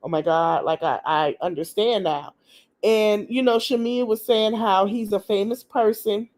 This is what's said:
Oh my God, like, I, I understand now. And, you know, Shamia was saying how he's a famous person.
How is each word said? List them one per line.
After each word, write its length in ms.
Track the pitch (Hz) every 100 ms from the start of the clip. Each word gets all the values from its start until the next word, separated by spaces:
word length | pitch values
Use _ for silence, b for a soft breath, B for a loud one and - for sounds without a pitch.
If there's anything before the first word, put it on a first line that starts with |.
Oh 60 | -
my 140 | 165
God, 420 | 156 165 165 165
like, 180 | - 160
I, 180 | 160 127
I 320 | - 156 151 -
understand 640 | 180 160 165 - 220 226
now. 300 | 175 147 143 _ b b b _
And, 440 | 214 220 214 208 202
you 140 | 247
know, 160 | 254 226
Shamia 480 | 226 240 233 247 247
was 180 | 226
saying 300 | - 226 220
how 320 | 220 220 190 196
he's 260 | 233 220
a 80 | 202
famous 420 | - 208 202 247
person. 680 | - 277 220 220 - 208 233